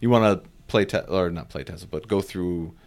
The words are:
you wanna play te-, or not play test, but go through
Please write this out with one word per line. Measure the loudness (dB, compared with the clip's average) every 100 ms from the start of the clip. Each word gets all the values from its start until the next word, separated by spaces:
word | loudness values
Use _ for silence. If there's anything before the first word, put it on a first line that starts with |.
you | 2
wanna | 6 6 4 -2 -20 -2
play | 0
te-, | 2 0 -2
or | -2 0
not | -4 -10
play | -12
test, | -12 -14 -10
but | -10 -2
go | -2
through | -2 -4 -4 -4 -6 -12